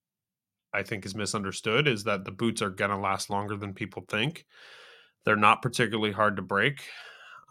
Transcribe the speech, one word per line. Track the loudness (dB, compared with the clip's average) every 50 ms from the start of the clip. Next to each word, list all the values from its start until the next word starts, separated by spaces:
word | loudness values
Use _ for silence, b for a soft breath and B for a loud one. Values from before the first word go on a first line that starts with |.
| _ _ _ _ _ _ _ _ _ _ _ _ _ _
I | -4 -4
think | -4 -4 -6 -6 -6
is | -6 -6
misunderstood | -4 -2 -2 -2 -2 -2 -4 -6 -4 -2 2 2 4 4
is | 2 0 0 0
that | -2 -2 -2 -4
the | -6
boots | -4 -2 -2 0 0 0
are | -2 -4
gonna | -2 -2 0 0 0 0
last | 0 0 -2 -2 -2 -4
longer | -2 -2 -2 -4 -6
than | -6 -6 -8 -6
people | -6 -8 -8 -8 -10 -8 -4
think. | -2 0 0 0 -2 -6 B B B B B B B B B B B B B B B _ 0
They're | 2 4
not | 8 8 8 8 6
particularly | 2 -2 0 0 0 0 0 0 0 0
hard | 2 2 2 2 2
to | 0
break, | -2 0 2 2 2 2 0 -4 B B B B B B B B B B B B B -8